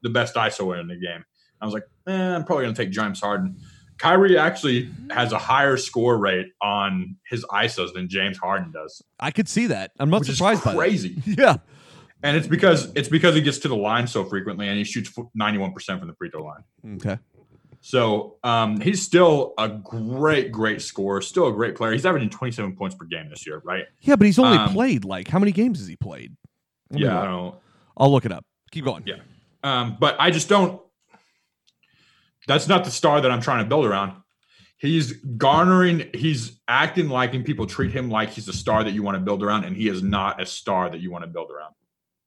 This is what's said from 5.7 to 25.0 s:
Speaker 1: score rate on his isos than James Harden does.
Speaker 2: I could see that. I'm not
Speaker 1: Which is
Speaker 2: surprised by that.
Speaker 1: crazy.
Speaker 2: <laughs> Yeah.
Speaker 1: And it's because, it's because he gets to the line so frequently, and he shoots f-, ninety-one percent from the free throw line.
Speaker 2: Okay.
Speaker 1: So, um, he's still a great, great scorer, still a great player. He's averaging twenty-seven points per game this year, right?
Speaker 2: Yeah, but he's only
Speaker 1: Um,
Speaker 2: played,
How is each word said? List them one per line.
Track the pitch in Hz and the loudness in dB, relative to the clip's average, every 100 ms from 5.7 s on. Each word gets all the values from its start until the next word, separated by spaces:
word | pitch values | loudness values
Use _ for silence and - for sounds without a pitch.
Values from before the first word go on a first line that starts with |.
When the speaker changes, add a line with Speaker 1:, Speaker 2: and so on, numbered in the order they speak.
| 127 | 2
Speaker 1:
score | - 123 123 113 | -2 0 2 2
rate | 98 92 92 - | 2 0 -4 -6
on | 101 101 98 92 92 92 - | -2 0 0 -2 -6 -12 -8
his | - - | -8 -4
isos | 101 117 98 90 | -2 0 -2 -6
than | 90 90 | -6 -4
James | 95 98 92 | -2 -2 -2
Harden | 90 98 85 | -2 -2 -4
does. | 78 78 - _ - | -10 -14 -16 _ -8
Speaker 2:
I | 143 | -4
could | 214 196 | -2 -2
see | 214 233 | 0 0
that. | 104 95 - | -2 -6 -2
I'm | 143 | 2
not | 202 | 2
Speaker 1:
Which | 135 | 0
is | 135 | 0
Speaker 2:
surprised | 190 220 | 2 2
by | 110 | 2
that. | 98 | 0
Speaker 1:
crazy. | 175 190 92 156 | 2 0 -2 -6
Speaker 2:
<laughs> | 208 | -2
Yeah. | 196 269 - - - - - - _ | 4 6 4 -2 -20 -20 -20 -20 _
Speaker 1:
And | 143 156 | 0 0
it's | 151 | 2
because, | 160 190 147 - | 4 6 6 2
it's | 143 - | -4 0
because | 160 175 | 4 6
he | 156 | 4
gets | 147 - | 2 0
to | 147 | -2
the | 110 | -2
line | 104 117 123 | 0 0 0
so | 113 95 | -2 -4
frequently, | 101 98 95 101 | -4 -6 -6 -4
and | 104 | -4
he | |
shoots | 104 120 - - | -4 -6 -8 -12
f-, | 117 | -10
ninety-one | 110 104 104 95 | -4 -2 -2 -4
percent | 95 - 92 | -8 -8 -8
from | 85 | -10
the | |
free | 78 85 | -12 -12
throw | 80 | -12
line. | 76 73 _ _ 110 95 | -14 -16 _ _ -16 -10
Speaker 2:
Okay. | 104 101 _ _ _ _ _ _ | -8 -8 _ _ _ _ _ _
Speaker 1:
So, | - 127 113 107 - - | -4 0 2 0 -4 -6
um, | 120 117 110 107 | 0 2 2 0
he's | 131 196 | -2 -2
still | - 170 175 147 127 - | 2 6 6 6 0 -2
a | 110 | -4
great, | 107 95 117 110 131 156 143 107 | -4 -10 -8 -6 0 2 2 0
great | 110 110 104 | -2 -2 -2
scorer, | - - 98 98 | -8 -6 -4 -4
still | - 185 147 | -2 0 0
a | |
great | 104 117 - | 0 -2 -2
player. | 113 | -2
He's | 113 | 0
averaging | 180 156 110 | 0 0 -2
twenty-seven | - 131 117 101 | -6 -8 -6 -8
points | 92 95 92 | -6 -8 -8
per | |
game | 82 82 78 | -12 -12 -12
this | 76 78 | -16 -14
year, | 76 | -12
right? | - 92 - _ | -8 -8 -8 _
Speaker 2:
Yeah, | - 220 | 2 6
but | 208 | 6
he's | 185 | 6
only | 240 113 | 6 6
Speaker 1:
Um, | 104 | 4
Speaker 2:
played, | 190 262 135 | 2 0 0